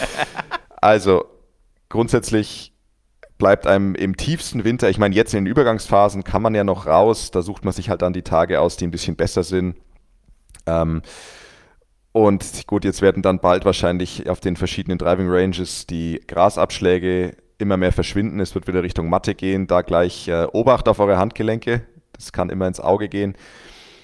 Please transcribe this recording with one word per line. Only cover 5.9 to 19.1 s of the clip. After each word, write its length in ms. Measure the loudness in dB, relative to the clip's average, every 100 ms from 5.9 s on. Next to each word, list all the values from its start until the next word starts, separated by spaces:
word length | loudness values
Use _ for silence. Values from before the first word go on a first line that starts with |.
| 4 4 0
kann 160 | -4 -2
man 120 | 0
ja 100 | 0
noch 220 | 0 -2 2
raus, 440 | 4 6 2 -2
da 120 | -4
sucht 220 | -4 -6
man 100 | -6
sich 160 | -6 -4
halt 120 | -2
dann 100 | -2
die 100 | -4
Tage 380 | -2 0 2 2
aus, 160 | 2 0
die 100 | -6
ein 40 |
bisschen 260 | -6 -6 -4
besser 260 | -2 -2
sind. 340 | -2 -2 -2 -6 _ _ _ _ _ _ _ -10 -2
Ähm, 360 | 0 0 -2 -8 -20 -20 -20 -20 -20 _ _ _ _ _
und 540 | 2 4 2 -4 -12 -4
gut, 180 | -2
jetzt 180 | -2 2
werden 200 | 2 2
dann 160 | 0 2
bald 260 | 2 4
wahrscheinlich 640 | 2 0 0 -2 -4 -8 -6
auf 120 | -4
den 160 | -4 -4
verschiedenen 420 | -4 -6 -6 -2
Driving 300 | 0 0 2
Ranges 580 | 2 2 -2 -8 -10 -8
die 340 | -6 -6 -8 -4
Grasabschläge 1120 | 2 2 4 -2 0 2 2 2 -2 -2 -8 _ -6
immer 180 | 0 2
mehr 160 | 2
verschwinden. 480 | 0 -2 -2 -2 -4
Es 140 | -6
wird 120 | -6 -4
wieder 160 | -2
Richtung 260 | -2 -4
Matte 260 | -2